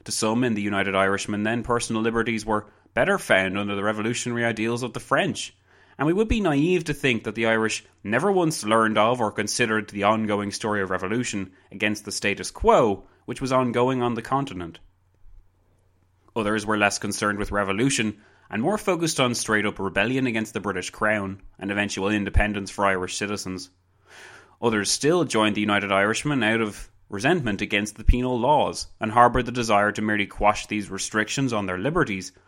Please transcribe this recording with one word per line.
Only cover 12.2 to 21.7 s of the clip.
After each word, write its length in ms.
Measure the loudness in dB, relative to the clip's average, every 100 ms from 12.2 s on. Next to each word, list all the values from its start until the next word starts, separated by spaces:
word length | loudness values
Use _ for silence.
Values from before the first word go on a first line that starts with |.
| -2 -2 -6
quo, 540 | 0 4 6 4 0 -6 _ -12
which 140 | -8
was 120 | 0
ongoing 500 | 0 2 2 2 2
on 140 | -2 -4
the 60 |
continent. 560 | -2 -4 -4 -8 -12 -14 -20 _ _ _ -20 -20 -20 _ _ _ _ _ _ _ _ -2
Others 300 | 0 0 0
were 120 | 2
less 200 | 2 0
concerned 400 | -4 -2 -2 0
with 140 | -2
revolution 640 | -2 0 0 0 2 -2 -4 _ _ -10
and 120 | -4
more 160 | -2 0
focused 420 | -2 -2 -2 0
on 160 | 0 0
straight-up 440 | 0 0 0 -4
rebellion 480 | -4 0 0 0 -2
against 260 | -2 -4
the 60 | -4
British 300 | -4 -4 -6
Crown 520 | -2 0 0 -2 -10 -16 -10
and 120 | -4